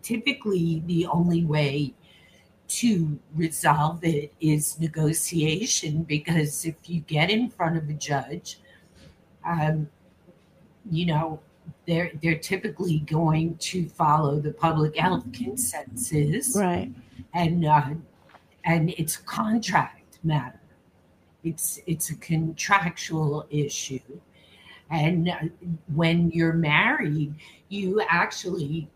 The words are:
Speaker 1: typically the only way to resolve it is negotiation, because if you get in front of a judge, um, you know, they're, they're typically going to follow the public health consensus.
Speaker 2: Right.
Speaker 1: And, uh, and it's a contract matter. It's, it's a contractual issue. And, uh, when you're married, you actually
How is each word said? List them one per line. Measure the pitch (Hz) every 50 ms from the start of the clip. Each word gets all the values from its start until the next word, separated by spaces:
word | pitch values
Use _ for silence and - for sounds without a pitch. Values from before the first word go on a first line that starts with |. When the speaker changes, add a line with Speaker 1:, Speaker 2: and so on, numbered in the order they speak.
| -
Speaker 1:
typically | - 226 262 - 285 262 - - 214 196 180 165 165 165 160 160
the | 170 180 165 170 -
only | 139 170 170 175 170 170 170
way | 160 147 151 147 139 135 147 147 131 - _ _ - - - - - _ - _ _ _ _ _ _
to | - - - 240 214 175 165 156 147 - - _ 151
resolve | 156 170 160 - - - 156 147 156 147 156 170 170 170
it | 165 160 147 147 147 _ _
is | 160 156 151 151 151 - - 156
negotiation, | 165 160 156 160 156 147 156 - - - 170 165 151 156 160 180 220 262 - - - 165 151 156 165
because | - 151 151 151 - 165 170 151 147 147 - -
if | 165 156 - _
you | - 170 170
get | 151 - 160 151 156 175
in | 214 220 247 240
front | - - 180 160 170 165
of | 156 147
a | 151
judge, | 147 - - 147 135 127 131 151 - - - - - - - - - _ - _ - - - - _ _ _ _ _ -
um, | 175 170 165 151 156 160 156 151 147 _ _ _ _ _ _ _ - - _ _ _ _ _ - - _ _ _ 214
you | 170 156 180
know, | 170 156 151 160 160 156 151 - _ _ _ _ 170 - _ _
they're, | - 170 165 175 170 - 147
they're | 151 165 160 160
typically | - - 196 190 - 220 160 - 185 180 160 151
going | 147 - 156 156 165 160 156 156 160 165 165 -
to | - - - 185 170 156
follow | - - 165 151 147 156 151 143 139 151
the | 147 151
public | 147 - - 165 160 156 151 151 151 160
health | 160 185 185 - - -
consensus. | - - - - 415 - - - - 151 147 - - 120 - - 160 151 147 147 160 220 285 - - 202
Speaker 2:
Right. | 202 180 175 - 92 - - - - - - - - - -
Speaker 1:
And, | 170 175 165 170 175 165
uh, | 151 151 147 139 135 151 165 - - _ _ _ _ - - _ _ _ _ _
and | 170 165 170 156 170 - -
it's | 160 156 -
a | - -
contract | - - - 226 214 220 233 220 - 175 160 135 - - - - _ - - -
matter. | 160 156 147 123 117 - - _ _ _ _ _ _ _ _ _ _ _ _ _ _ _ _ -
It's, | 165 165 - - - - - - -
it's | 165 156 - -
a | 156
contractual | - - - 165 160 165 160 160 - - - 202 196 175 175 165 - - - 165 160 156 147 143 151 147 -
issue. | 143 147 147 - - - - - 135 127 - - 135 175 _ _ _ - - _ - - - - - - _ _
And, | 156 165 151 160 180 170 165 175
uh, | 170 135 151 165 - - - 175 165 160 - - 147
when | 151 170 165 170 170 170 165
you're | 165 170 165 165
married, | 165 165 165 147 147 160 196 226 277 311 240 156 147 160 151 139 151 156 - - - - _ _
you | 196 202 196 185 185 214 202 -
actually | 165 175 196 214 - - - 185 175 180 151 139 156 165 156 - _